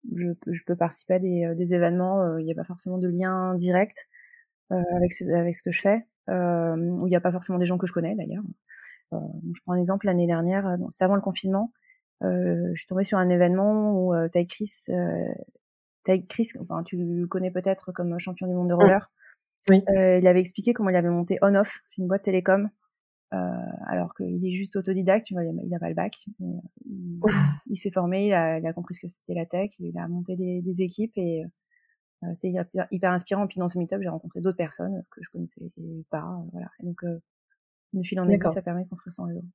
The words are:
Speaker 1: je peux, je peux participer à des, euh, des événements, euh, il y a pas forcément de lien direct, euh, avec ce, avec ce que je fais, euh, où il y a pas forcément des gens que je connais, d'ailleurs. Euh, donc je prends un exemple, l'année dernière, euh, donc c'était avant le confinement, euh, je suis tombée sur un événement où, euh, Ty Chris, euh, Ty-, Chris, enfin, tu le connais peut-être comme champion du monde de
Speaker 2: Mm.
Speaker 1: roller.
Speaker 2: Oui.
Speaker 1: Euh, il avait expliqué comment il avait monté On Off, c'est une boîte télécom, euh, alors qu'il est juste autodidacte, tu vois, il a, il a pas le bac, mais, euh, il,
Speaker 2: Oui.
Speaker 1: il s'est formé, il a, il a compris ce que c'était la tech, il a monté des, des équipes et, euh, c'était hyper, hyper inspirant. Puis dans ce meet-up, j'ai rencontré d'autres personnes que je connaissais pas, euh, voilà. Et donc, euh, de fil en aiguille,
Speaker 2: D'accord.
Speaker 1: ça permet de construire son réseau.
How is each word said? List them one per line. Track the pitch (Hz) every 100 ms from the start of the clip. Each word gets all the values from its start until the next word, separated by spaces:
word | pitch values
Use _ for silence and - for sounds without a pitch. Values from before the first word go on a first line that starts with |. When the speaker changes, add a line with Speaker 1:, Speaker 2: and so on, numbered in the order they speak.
| - 175
Speaker 1:
je | 175
peux, | 170 -
je | 170 -
peux | 175
participer | 170 - - 185
à |
des, | 185 175 170
euh, | 170
des | 175
événements, | 175 170 175 180 196
euh, | 175 160
il | 160
y |
a | 165
pas |
forcément | 165 175 185 185
de | 180
lien | 175 185 185 185 180
direct, | 180 180 214 - - _ - - _ _ _
euh, | 185 175 175
avec | 175
ce, | - 180
avec | 170 170 170
ce |
que | -
je | 175
fais, | 196 220 - _ -
euh, | 185 175 170 165 165
où | 170 180 180
il |
y | 175
a |
pas | 180
forcément | 180 180 180
des | 175
gens | 180
que | 180
je |
connais, | 175 165 214
d'ailleurs. | - 185 208 - _ - - - _
Euh, | 165
donc | 160 165 165 170
je |
prends | -
un | 180
exemple, | 175 196 202
l'année | 175 175
dernière, | 165 170 190 196
euh, | 180
donc | 180
c'était | - 185
avant | 202
le |
confinement, | 196 175 190 196 240 _ _ _ _ _
euh, | 190 180 180 170 175
je | 170
suis | -
tombée | 185
sur | 196 196
un | 180
événement | 175 175 185 202 214 214
où, | 196 185 170
euh, | 165
Ty | 175 175
Chris, | - 208 - -
euh, | 180 175 - - - - _ _ _ _ _ -
Ty-, | 190 180
Chris, | - 226 -
enfin, | 175 165
tu | 170 180
le | 175 170 175
connais | 185 185
peut-être | 185 185 190 -
comme | 180 175 170
champion | 185 180 180
du |
monde | 180 180
de | 175
Speaker 2:
Mm. |
Speaker 1:
roller. | 175 196 - _ - _ _ _ -
Speaker 2:
Oui. | 190 196
Speaker 1:
Euh, | 196 185 180
il | 180
avait | 180
expliqué | 180 - 214
comment | 233 202
il | 180
avait | 175
monté | 175 175 202
On | 196 196
Off, | 208 - _
c'est | -
une | 180
boîte | 196
télécom, | 196 185 185 190 208 _ _ _ _ _ _
euh, | 92 90 60 58 - -
alors | 90 170
qu'il | - 180 175 185
est |
juste | 185 196 202
autodidacte, | 185 180 185 208 226
tu |
vois, | 185
il | 165
a, | 165
il | 175
a | 170
pas | 170
le | 165
bac, | 190 - - 208
mais, | 180 175
euh, | 175 - -
il, | 190 175 170
Speaker 2:
Oui. | 214 196 143 143 -
Speaker 1:
il | 196
s'est | 196
formé, | 185 175 190 208
il |
a, | 185 165 160
il | 165
a |
compris | 170 175
ce | 175
que | 175
c'était | _ -
la | 175 165
tech, | 180 208 _
il | 175 170
a | 170
monté | 175 175 180
des, | 180 180
des | 180 180
équipes | 185 180 226 -
et, | 175 165 165 _ _ _ _ _ _ _
euh, | 175 170
c'était | 185
hyper, | 180 175 185 -
hyper | 185 185
inspirant. | 180 180 196 196
Puis | 185
dans | 180
ce | 180
meet-up, | 170 196
j'ai | 185
rencontré | 160 170 -
d'autres | 180 180
personnes | 165 - 180 190 180
que | -
je | 170
connaissais | 170 170 - 170 170 165 160 160
pas, | 156
euh, | 165 180 165
voilà. | 175 180 _
Et | 175
donc, | 175
euh, | 175 165 _ _ _ _ _ _ _
de | 190
fil | 180 185
en | 180
aiguille, | 202
Speaker 2:
D'accord. | 180
Speaker 1:
ça | 175
permet | 175 175
de | 180
construire | 180 -
son | 170
réseau. | 175 170 175